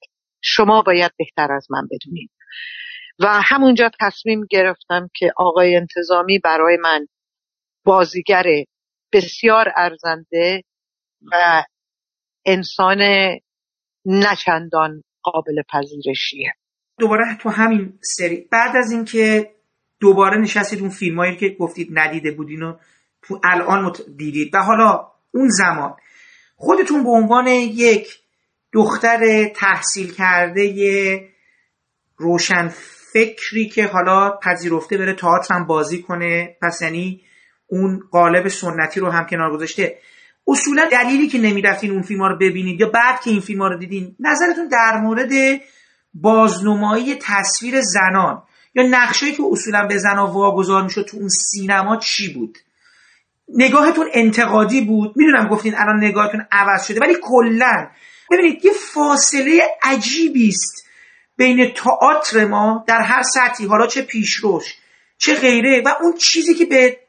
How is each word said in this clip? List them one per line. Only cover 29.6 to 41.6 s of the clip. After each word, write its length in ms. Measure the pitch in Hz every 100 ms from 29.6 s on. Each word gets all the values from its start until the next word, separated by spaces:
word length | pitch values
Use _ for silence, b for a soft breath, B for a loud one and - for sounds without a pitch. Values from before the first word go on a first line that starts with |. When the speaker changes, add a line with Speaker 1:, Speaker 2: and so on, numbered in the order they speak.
| 196 175 - 196 180
Speaker 2:
کرده، 1160 | 180 185 180 175 185 202 196 196 196 196 190 - b b b b _ _ _ _ -
روشن 520 | 165 175 - 180 170 - - - -
فکری 560 | 220 220 - - 220 214
که 180 | 220 208
حالا 520 | 185 185 190 196 196
پذیرفته 540 | 180 170 170 165 - 196
بره 180 | 185
تئاتر 400 | 185 175 175 175
هم 120 | 180 160
بازی 360 | 156 147 175
کنه، 540 | 175 175 170 170 175 -
پس 200 | 175 170
یعنی 400 | 165 165 185 185 b b b b -
اون 340 | 185 190 190 -
قالب 360 | 175 170 180 196
سنتی 520 | 190 175 160 156 190
رو 100 | 185
هم 160 | 170 165
کنار 260 | 170 160
گذاشته، 460 | 151 160 - 170 - b b b b -
اصولاً 420 | 277 285 285 320
دلیلی 360 | 247 247 269 302
که 100 | 247
نمی‌رفتین 520 | 220 202